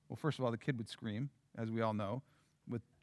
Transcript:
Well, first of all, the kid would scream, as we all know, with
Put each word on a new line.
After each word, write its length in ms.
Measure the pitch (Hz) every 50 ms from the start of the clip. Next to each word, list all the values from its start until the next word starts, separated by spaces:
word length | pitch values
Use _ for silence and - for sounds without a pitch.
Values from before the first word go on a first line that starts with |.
| _ _
Well, 80 | 123
first 220 | - - 156 131 -
of 60 | 127
all, 60 | 120
the 60 | 113 110
kid 200 | - - 139 113
would 100 | 110 -
scream, 420 | - - - 113 104 110 139 143 - _ _ _ _
as 160 | 113 113 110
we 120 | 113 113
all 100 | 113 110
know, 300 | 107 107 104 98 113 135 - _ _ _ _ _ _ _ _
with 160 | - 123 113 - _ _ _